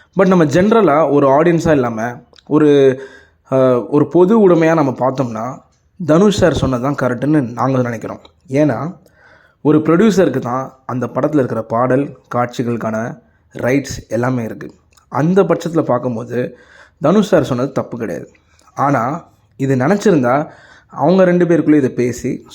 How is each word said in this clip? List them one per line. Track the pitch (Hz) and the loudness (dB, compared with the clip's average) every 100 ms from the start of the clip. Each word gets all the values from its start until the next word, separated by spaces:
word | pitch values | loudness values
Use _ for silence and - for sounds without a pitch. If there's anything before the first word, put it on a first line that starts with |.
| _ - | _ 0
But | 190 | 2
நம்ம | 185 151 | 4 4
ஜென்ரலா | 156 208 226 185 143 151 | 2 2 4 4 2 2
ஒரு | 143 139 | 2 4
ஆடியன்ஸா | 139 170 170 165 | 4 2 2 2
இல்லாம, | 147 120 110 117 117 - _ - | 0 0 -4 -8 -10 -18 _ -4
ஒரு, | 147 151 143 135 131 - - _ _ _ | 2 4 4 4 2 -6 -20 _ _ _
அஹ், | 131 131 123 104 | 0 2 2 0
ஒரு | 147 - | -2 0
பொது | 170 180 226 196 | 2 4 4 4
உடைமையா | 165 160 | 4 2
நம்ம | 165 135 | 2 0
பார்த்தோம்னா, | 117 123 131 123 110 120 156 _ _ _ _ 160 | -2 -4 -2 -6 -6 -10 -12 _ _ _ _ 0
தனுஷ் | 160 208 190 | 4 4 2
சார் | 175 | 0
சொன்னது | 139 131 123 | 0 -2 -2
தான் | 131 143 | -2 -2
கரெக்டுன்னு | 127 117 135 156 117 | -4 -2 0 0 -2
நாங்க | 120 127 131 | -4 -2 -2
நினைக்கிறோம். | 120 113 - 104 - _ _ | -2 -6 -10 -14 -18 _ _
ஏன்னா, | 135 151 113 151 185 _ _ _ _ _ _ | -2 0 -2 -6 -12 _ _ _ _ _ _
ஒரு | 147 151 | 0 2
ப்ரொடியூசருக்கு | 151 170 220 180 160 131 | 2 2 2 2 0 0
தான் | 120 127 135 - - | -4 -6 -8 -14 -10
அந்த | 123 120 | -6 -6
படத்துல | 127 147 | -4 -2
இருக்கிற | 151 120 110 | 0 -2 -4
பாடல், | 110 113 127 131 143 - _ 120 | -4 -2 0 0 -2 -10 _ -4
காட்சிகளுக்கான | 120 - 120 117 113 110 120 151 _ _ _ | -4 -4 -6 -4 -6 -6 -8 -12 _ _ _
ரைட்ஸ் | - 120 139 135 - - | -8 -2 -2 -4 -10 -8
எல்லாமே | 110 123 127 | -4 -4 -4
இருக்கு. | 110 101 - - _ _ _ | -6 -10 -16 -18 _ _ _
அந்த | 123 156 190 | -2 0 2
பட்சத்துல | 175 165 170 160 | 2 0 -2 -2
பார்க்கும்போது | - 123 131 113 120 120 123 - - - - _ | 0 -2 -2 -6 -8 -6 -6 -10 -20 -20 -20 _
தனுஷ் | 143 208 196 | 0 2 2
சார் | 175 | 2
சொன்னது | 127 123 127 | 2 -2 -4
தப்பு | - - 120 | -4 -8 -8
கிடையாது. | 104 82 - _ _ _ _ | -8 -8 -12 _ _ _ _
ஆனா, | - 139 139 117 165 - _ _ - | -4 -2 0 -2 -6 -12 _ _ -8
இது | 135 131 | -2 0
நினைச்சிருந்தா | 135 202 214 170 120 139 156 - - - _ | 0 0 2 2 2 0 -2 -10 -20 -20 _
அவங்க | - 143 190 | -2 0 4
ரெண்டு | 185 175 170 | 4 2 2
பேருக்குள்ளே | 165 139 151 | 2 2 2
இதை | 127 | 2
பேசி | 113 123 120 123 - - | -2 -4 -4 -8 -8 -12